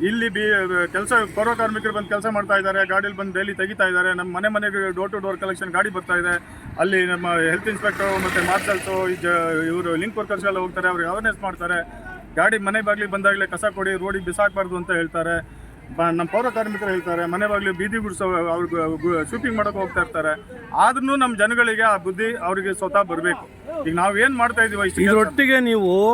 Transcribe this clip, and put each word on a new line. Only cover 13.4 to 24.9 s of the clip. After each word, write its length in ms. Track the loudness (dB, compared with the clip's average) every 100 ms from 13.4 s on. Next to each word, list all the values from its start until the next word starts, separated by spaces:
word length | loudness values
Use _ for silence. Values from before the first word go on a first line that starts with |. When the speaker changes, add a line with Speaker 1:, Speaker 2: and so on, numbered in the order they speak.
| 0
Speaker 1:
ಕಸ 180 | -2 -2
ಕೊಡಿ, 180 | -2 -2
ರೋಡಿಗೆ 320 | -2 -2 -4
ಬಿಸಾಕ್ಬಾರ್ದು 520 | -4 0 0 0 -4 -4
ಅಂತ 140 | -2
ಹೇಳ್ತಾರೆ. 720 | -2 -2 -2 -2 -2 -6 -14 -20 -20 -10 -2
ಬ-, 40 |
ನಮ್ಮ 240 | 0 0
ಪೌರ 260 | 0 0 0
ಕಾರ್ಮಿಕರು 400 | -2 -2 -4 -2
ಹೇಳ್ತಾರೆ, 360 | -2 -2 -2 -2
ಮನೆ 200 | 0 0
ಬಾಗಿಲು 260 | 0 0
ಬೀದಿ 260 | -2 -2 -2
ಗುಡಿಸೋ, 480 | -4 -2 0 0 0
ಅವ್ರು 200 | 0 -2
ಗು-, 320 | 0 -2 0
ಗು-, 260 | 0 0 -2
ಸ್ವೀಪಿಂಗ್ 280 | -4 -2 0
ಮಾಡೋಕೆ 220 | -2 -2
ಹೋಗ್ತಾ 220 | -4 -2
ಇರ್ತಾರೆ. 320 | -2 0 -2 -2 -6 -16 -4 4
ಆದ್ರೂ 400 | 4 4 2 2
ನಮ್ಮ 200 | 2 2
ಜನಗಳಿಗೆ 460 | 2 4 2 4
ಆ 140 | 4 4
ಬುದ್ಧಿ 400 | 0 -2 -2 -2
ಅವರಿಗೆ 380 | -2 -2 -2
ಸ್ವತಃ 280 | -2 0 2
ಬರ್ಬೇಕು. 460 | 2 0 0 -2 -6 -16 -10 -6 -2
ಈಗ 60 |
ನಾವ್ 240 | 2 2 4
ಏನ್ 180 | 2 4
ಮಾಡ್ತಾ 260 | 2 2
ಇದೀವಿ 240 | 2 2
ಇಷ್ಟು 140 | -2